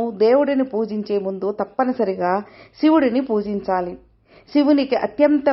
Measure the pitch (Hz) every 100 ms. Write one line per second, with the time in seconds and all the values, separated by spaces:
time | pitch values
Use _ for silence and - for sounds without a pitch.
0 | 233 196 220 262 285 277 262 214 220 214
1 | 208 202 190 190 190 208 196 - 254 254
2 | 202 190 180 190 202 - - - 311 311
3 | 269 240 269 214 208 202 190 185 180 185
4 | _ _ _ - _ 294 285 285 269 233
5 | - - 294 294 277